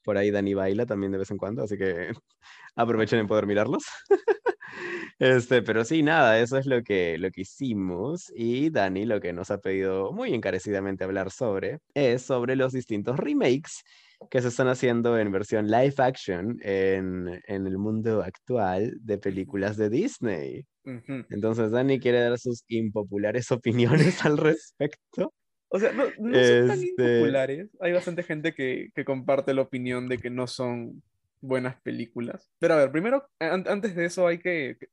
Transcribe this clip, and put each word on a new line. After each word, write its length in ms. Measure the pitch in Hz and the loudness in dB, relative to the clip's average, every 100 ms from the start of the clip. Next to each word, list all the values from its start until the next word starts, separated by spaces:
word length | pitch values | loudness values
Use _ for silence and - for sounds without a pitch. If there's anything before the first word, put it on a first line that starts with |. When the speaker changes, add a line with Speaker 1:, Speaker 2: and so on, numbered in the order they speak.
Speaker 1:
por 140 | - 101 | -2 2
ahí 140 | 104 | 2
Dani 220 | 101 98 | 2 0
baila 320 | 98 95 101 120 | 0 0 0 0
también 280 | 101 98 | -2 -2
de 60 | 98 | -4
vez 120 | 95 | -4
en 60 | 98 | -6
cuando, 260 | 95 117 | -6 -6
así 140 | 113 101 | -6 -2
que 340 | 95 85 90 117 _ _ | -2 -2 -6 -10 _ _
<laughs> 340 | - - - - | -20 -20 -14 -2
aprovechen 440 | 117 113 110 117 | 0 2 2 2
en 80 | 104 | 2
poder 180 | 107 101 | 2 2
mirarlos. 400 | 101 110 190 - - - | 2 2 -2 -6 -14 2
<laughs> 340 | 392 - 415 494 453 - - 359 349 - - | 2 2 0 -2 -4 -10 -12 -10 -10 -12 2
Este, 440 | 131 127 117 123 | 6 6 6 2
pero 200 | 101 110 | 4 0
sí, 200 | 113 160 | 2 2
nada, 360 | 147 165 127 110 | 4 6 6 6
eso 200 | 120 135 | 4 0
es 80 | 135 | 0
lo 160 | 127 | -2
que, 340 | 117 98 87 82 | 2 0 2 0
lo 140 | 92 | -4
que 100 | 85 | -6
hicimos, 880 | 95 - 139 107 95 87 113 175 - - | -12 -8 -4 -2 -2 -4 -4 -6 -10 -6
y 340 | 117 123 156 | -2 0 0
Dani 340 | 143 98 92 | 2 2 0
lo 160 | 110 104 | -2 -2
que 140 | 90 | -2
nos 160 | 87 92 | -6 -6
ha 80 | 101 | -4
pedido 540 | - 95 95 95 98 | -2 0 0 0 -2
muy 200 | 185 254 127 | -4 -4 -2
encarecidamente 680 | 98 92 107 98 98 95 | -2 -4 -2 -4 -2 -4
hablar 280 | 95 98 95 | -4 -4 -4
sobre, 480 | - 123 98 95 147 - - | -4 -4 -2 -4 -8 -8 0
es 260 | 135 123 | 2 2
sobre 340 | - 127 120 135 | 0 -2 0 0
los 160 | 131 | 0
distintos 460 | 127 - 104 104 131 | -2 -4 -4 -2 -4
remakes 680 | 277 294 180 135 165 - - _ _ _ - | -2 0 2 2 -2 -16 -18 _ _ _ -4
que 140 | 131 | -2
se 60 | 123 | 0
están 180 | 120 131 | 0 0
haciendo 500 | 127 127 117 120 117 | 2 2 2 2 2
en 140 | 104 | 0
versión 400 | 95 104 110 104 | -2 -2 -2 2
live 240 | 113 139 139 | 4 4 2
action 600 | 131 139 - 90 101 120 | 0 0 -6 -4 -4 -6
en, 800 | 104 98 95 95 95 92 90 90 - | -4 0 2 0 -2 -6 -8 -10 -8
en 180 | 98 95 | -6 -4
el 140 | 95 | -2
mundo 420 | 107 110 110 107 | -2 -2 0 0
actual 760 | 90 - - 123 95 92 107 - | -2 -8 -4 -2 0 0 -2 -6
de 160 | 110 101 | -6 -4
películas 580 | 101 95 92 98 98 104 | -2 -6 -6 -4 -4 0
de 140 | 107 | 0
Disney. 800 | 120 240 - 117 90 69 64 - _ - | 0 -2 -4 -4 -4 -6 -10 -16 _ -16
Speaker 2:
Ujú. 400 | 123 - 135 - | -16 -12 -12 -10
Speaker 1:
Entonces, 400 | 104 110 113 110 | -4 -2 0 0
Dani 280 | 120 135 135 | 2 2 2
quiere 200 | 123 120 | 4 4
dar 180 | 120 123 | 2 0
sus 260 | 127 117 - | -4 -8 -6
impopulares 840 | 117 113 107 101 101 104 117 117 | -4 -2 -4 -4 -4 -2 -2 -2
<laughs> 0 | |
opiniones 720 | 123 123 117 120 143 156 180 | -2 0 2 4 6 4 2
al 140 | 156 147 | 0 4
respecto. 960 | 160 151 - _ 151 - _ - 302 - _ _ _ | 4 2 -2 _ -4 -4 _ -6 -6 -6 _ _ _
Speaker 2:
O 100 | 190 | 0
sea, 140 | 214 | 0
no, 100 | 226 277 - | 0 -2 -2
no 240 | 214 131 | 2 6
son 240 | 123 120 123 | 8 8 6
tan 120 | - | 2
Speaker 1:
Este 100 | 120 | -2
Speaker 2:
impopulares. 800 | - 123 120 117 135 131 143 208 - | 0 2 4 4 2 0 -4 -10 -6
Hay 120 | 180 | -2
bastante 300 | 175 180 170 | 0 -2 -6
gente 320 | 175 156 156 | -6 -4 -4
que, 360 | 160 131 127 - | -4 -4 -4 -8
que 100 | - | -8
comparte 520 | 139 135 127 139 135 135 | -4 -4 0 0 2 0
la 80 | |
opinión 440 | 131 131 123 123 127 | 0 -4 -4 -4 -4
de 120 | 123 | -6
que 100 | 120 | -4
no 160 | 123 123 | -6 -6
son 560 | - 123 120 117 135 _ _ _ _ | -4 -6 -6 -8 -14 _ _ _ _
buenas 400 | 135 131 127 127 | -4 -2 -2 -6
películas. 680 | - 120 117 - 120 - - _ | -8 -8 -8 -8 -10 -10 -16 _
Pero 160 | 165 | 2
a 40 | 160 | 4
ver, 140 | 135 | 4
primero, 380 | 147 208 269 - _ | 2 0 -2 -2 _
an-, 240 | 160 180 185 | -2 -2 -2
antes 280 | 208 214 175 | -2 -2 -4
de 100 | 170 | -4
eso 200 | 170 175 | 0 0
hay 140 | 175 | 2
que, 380 | 180 170 127 123 - | -2 -2 -4 -8 -16